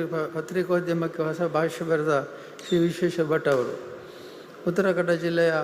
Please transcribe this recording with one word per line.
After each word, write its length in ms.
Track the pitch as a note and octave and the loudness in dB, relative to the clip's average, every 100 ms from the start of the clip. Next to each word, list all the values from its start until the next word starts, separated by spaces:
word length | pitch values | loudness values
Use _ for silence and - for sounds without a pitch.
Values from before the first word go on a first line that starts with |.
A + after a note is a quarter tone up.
| E3 | 0
ಪ-, 260 | D#3+ D#3 D#3+ | -2 -2 -4
ಪತ್ರಿಕೋದ್ಯಮಕ್ಕೆ 840 | D#3 F3+ F3 F3 E3+ E3+ E3 E3 | -4 -2 2 2 2 0 0 -2
ಹೊಸ 200 | D#3 D#3+ | -2 0
ಭಾಷ್ಯ 420 | E3+ D3+ E3 D#3+ | 0 2 0 -2
ಬರೆದ 440 | E3 D#3+ D#3 C#3+ C#3 - - - - | 0 2 4 2 0 -10 -16 -12 0
ಶ್ರೀ 100 | F3 | 2
ವಿಶ್ವೇಶ್ವರ 480 | E3+ E3 F3 E3+ D#3 | 2 2 0 0 2
ಭಟ್ 220 | D#3 D#3 | 2 4
ಅವರು. 300 | C3+ A#2 - - - - - - - - - F3+ | 2 2 -4 -10 -14 -16 -16 -18 -18 -18 -6 -2
ಉತ್ತರ 240 | F3 F#3+ | 2 2
ಕನ್ನಡ 180 | F3 F3 | 2 2
ಜಿಲ್ಲೆಯ 420 | E3+ E3+ E3+ E3+ D#3 | 2 2 4 4 4